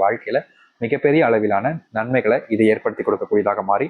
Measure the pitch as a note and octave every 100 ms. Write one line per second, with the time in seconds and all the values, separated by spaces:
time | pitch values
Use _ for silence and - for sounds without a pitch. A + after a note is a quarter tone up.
0 | G2 A#2 G#2+ C3 - _ _ - A#2 C#3+
1 | D3 D#3 B2+ A2 G#2+ G2+ B2+ E3 - A2
2 | A#2 B2+ A2 B2+ - A2 G#2+ G#2+ A#2 G#2+
3 | G#2+ G2 G2+ G#2 G2+ G2+ G2 G2+